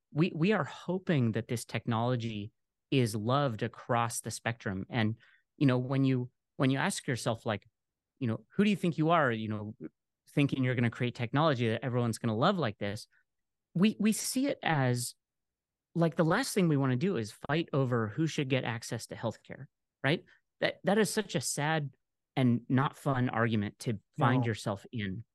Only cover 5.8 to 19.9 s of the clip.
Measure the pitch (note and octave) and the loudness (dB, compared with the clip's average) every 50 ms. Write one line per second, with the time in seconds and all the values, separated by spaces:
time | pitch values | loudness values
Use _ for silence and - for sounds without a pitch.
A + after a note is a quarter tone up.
5.8 | B2+ B2+ C#3 C3+ C3+ C3+ C3 B2 B2 B2 _ _ _ _ _ - C#3+ C3 C3+ C3+ | 0 -2 0 2 2 2 2 0 -2 -6 _ _ _ _ _ 0 2 2 2 2
6.8 | D3+ G3 - - - - B2+ G#2+ - B2+ A2 - - A#2 G#2+ G2 _ _ _ _ | 0 -2 -2 -4 -4 -4 -4 -2 -2 -2 -4 -2 -2 -4 -4 -4 _ _ _ _
7.8 | _ _ _ _ _ _ _ - C3+ A2+ G#2+ - - _ _ - G#3 G#3+ G3+ - | _ _ _ _ _ _ _ -4 -2 -2 -2 -4 -6 _ _ 2 2 2 2 2
8.8 | - F3 C#3+ D#3+ D3+ D#3+ F3 E3 D3 B2 A2+ A2 A2 G#2+ G#2+ G#2 G#2 G#2+ G#2+ - | 0 -2 0 2 2 4 4 4 4 4 2 0 -2 -4 -4 -4 -6 -8 -10 -12
9.8 | D#2+ - _ _ _ _ _ _ _ _ - D3+ C#3+ C3+ - - B2+ B2+ B2 A#2 | -14 -16 _ _ _ _ _ _ _ _ 0 2 2 2 2 0 0 0 2 2
10.8 | A#2+ A2+ - - B2 B2 - - A#2+ A2 - C#3 D#3+ D#3+ C#3 A#2 B2 A2 A2 - | 0 0 0 -2 -4 -4 -4 -6 -6 -4 0 2 2 2 2 2 0 0 0 -2
11.8 | - C3 A#2+ B2 A#2+ A#2 G#2 - - A#2 G#2+ A2 C#3 F#3+ G#3 F3 C#3+ A2+ - - | -2 -2 -2 0 0 -2 -2 -2 -2 -2 0 2 2 2 2 0 -2 -4 -4 -4
12.8 | G#2 G2+ G2 - - - _ _ _ _ _ _ _ _ _ _ _ _ - E3 | -6 -6 -6 -6 -10 -14 _ _ _ _ _ _ _ _ _ _ _ _ 0 2
13.8 | G3 A3 - - G3+ A3 G#3 - - - - B3+ C4+ C#4+ - - - - D#3+ C#3+ | 2 2 2 2 0 0 0 0 -2 -4 -2 -2 0 -2 -2 -2 0 0 2 2
14.8 | C3 B2+ B2 A#2+ B2 - - _ _ _ _ _ _ _ _ _ _ _ _ _ | 4 2 2 0 -2 -6 -10 _ _ _ _ _ _ _ _ _ _ _ _ _
15.8 | _ _ - E3 E3+ D#3+ D#3 - E3 D#3 F3+ A#3 C4+ - - G#3 F3+ E3 D3 C3+ | _ _ 0 2 2 2 2 2 2 2 2 2 0 0 0 2 4 4 4 4
16.8 | C3+ C3 B2+ B2 D3 G3+ F3+ - G#2+ G#2 - - - - C#3+ E3+ E3 - - C#3 | 2 2 2 0 0 0 -2 -2 -4 -6 -8 -10 -4 -2 -2 -2 -2 0 0 0
17.8 | C3+ A#2+ B2+ A#2 A2+ G#2 G#2+ C#3+ E3 D3+ - - D3 C3 C3+ B2+ - A#2+ A2+ A#2 | 0 2 2 0 0 -2 -2 -2 -2 -2 -2 -2 -2 0 0 0 0 -2 -6 -6
18.8 | - - B2 A2 - - - - - C#3 - - _ - - - C3+ - _ _ | -6 -8 -8 -8 -8 -10 -12 -6 -6 -6 -6 -6 _ -16 -16 -16 -16 -20 _ _
19.8 | _ _ | _ _